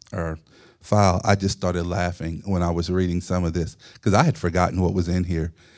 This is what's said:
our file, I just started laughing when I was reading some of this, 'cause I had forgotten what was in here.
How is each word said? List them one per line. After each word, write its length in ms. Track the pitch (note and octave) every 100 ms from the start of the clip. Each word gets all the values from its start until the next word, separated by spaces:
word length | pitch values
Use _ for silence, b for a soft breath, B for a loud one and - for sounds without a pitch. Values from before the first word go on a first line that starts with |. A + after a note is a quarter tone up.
| -
our 240 | F#2 E2 D#2 _ b b b
file, 400 | - G#2 G2 F2+
I 120 | - G2
just 220 | F#2+ -
started 280 | F#2 F2 F2
laughing 560 | F2 F2 F2+ E2 E2 G2+
when 160 | F#2
I 100 | E2+
was 180 | E2+ E2+
reading 320 | F#2 F2+ F2
some 220 | - F2+
of 100 | E2+
this, 220 | E2+ D#2+ - b b
'cause 120 | -
I 100 | G2+
had 140 | D#3+ -
forgotten 440 | F2+ F2 F2 F#2
what 120 | F2
was 140 | F#2 F2
in 160 | F2+
here. 280 | E2+ E2 D#2+ - b